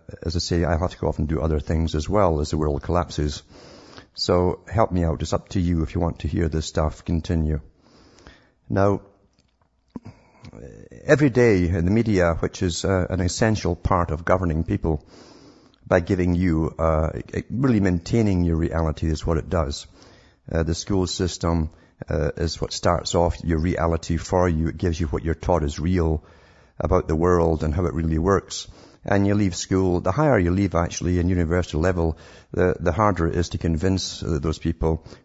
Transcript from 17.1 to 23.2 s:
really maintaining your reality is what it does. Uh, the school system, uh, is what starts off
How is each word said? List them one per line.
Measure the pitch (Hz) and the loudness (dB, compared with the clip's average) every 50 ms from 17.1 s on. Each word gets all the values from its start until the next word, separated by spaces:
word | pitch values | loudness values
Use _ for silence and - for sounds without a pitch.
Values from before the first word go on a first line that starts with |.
| - - - - - - - - | -4 -6 -10 -8 -8 -8 -8 -6
really | - 110 139 135 120 104 | -4 -2 0 2 2 2
maintaining | 98 95 90 87 - - - 117 110 104 98 90 87 | 2 2 0 0 -2 0 0 2 2 2 2 2 2
your | 85 82 | 2 2
reality | 80 82 - - 82 82 80 76 - - 80 | 0 0 0 0 0 -2 -2 -2 -2 -2 -2
is | 78 73 - | -2 -2 -2
what | 82 82 80 | -2 -2 -2
it | 50 - | -2 -2
does. | 87 87 78 69 69 - - - - - - - - - - _ _ _ _ - | -2 -2 -2 -2 -6 -8 -12 -16 -20 -20 -20 -20 -20 -20 -20 _ _ _ _ -4
Uh, | - 82 80 | -2 -2 0
the | 78 82 | 0 -2
school | - - - 101 95 92 85 | -4 -4 -2 0 0 0 -2
system, | - - 95 87 - - - 85 85 85 80 78 - - _ _ _ - - - | -2 -2 -2 -2 -2 -2 -2 0 0 0 0 -2 -6 -12 _ _ _ -14 -8 -4
uh, | 82 80 76 73 - - | -2 -2 -2 -2 -2 -2
is | 82 82 - - | -4 -4 -4 -4
what | - - | -6 -8
starts | - - - 92 87 78 - - - | -6 -2 0 0 0 0 -2 -2 0
off | 90 | 2